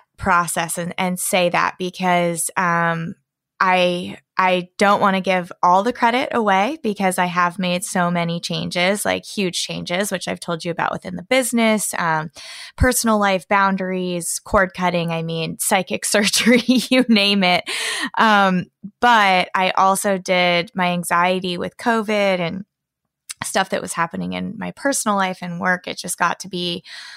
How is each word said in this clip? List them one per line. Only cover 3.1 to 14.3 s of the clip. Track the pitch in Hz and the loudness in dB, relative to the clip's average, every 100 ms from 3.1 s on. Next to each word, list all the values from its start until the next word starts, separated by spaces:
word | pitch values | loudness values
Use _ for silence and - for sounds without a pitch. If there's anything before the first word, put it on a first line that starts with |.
| - _ _ _ - | -12 _ _ _ -2
I, | 190 185 180 175 190 - _ - | 2 4 2 0 -6 -12 _ 0
I | 185 185 180 - | 2 2 -2 2
don't | 202 208 | 4 4
wanna | 202 190 | 4 2
give | 185 185 175 - | 2 0 -2 0
all | 180 185 | 4 4
the | 214 | 4
credit | 240 233 247 285 | 0 2 2 0
away | 240 214 190 214 320 | 0 2 2 2 -2
because | 220 196 190 185 | -4 0 0 2
I | 180 | 0
have | 175 175 175 | 2 0 0
made | 180 175 180 | -2 -2 -2
so | 190 175 | -2 0
many | 175 170 170 | 0 -2 -4
changes, | - 165 175 175 180 202 196 | -6 -6 -4 0 0 0 0
like, | 185 | -4
huge | - - 185 - | -4 -4 -4 -2
changes, | - 170 165 175 202 | -6 -8 -6 -4 -2
which | 185 - | -4 -6
I've | 185 | -8
told | - 170 175 | -6 -6 -6
you | |
about | 165 - | -4 -4
within | - 185 175 | -6 -8 -10
the | |
business, | 175 254 240 233 226 214 - - | -2 0 2 2 2 2 -2 -4
um, | 170 160 160 - - - - - | -2 -2 -4 -12 -18 -16 -12 0
personal | 254 240 233 214 | 2 2 2 2
life, | 202 190 - | 4 0 2
boundaries, | 202 196 190 185 185 180 175 170 | 2 2 2 -2 -2 -2 -4 -4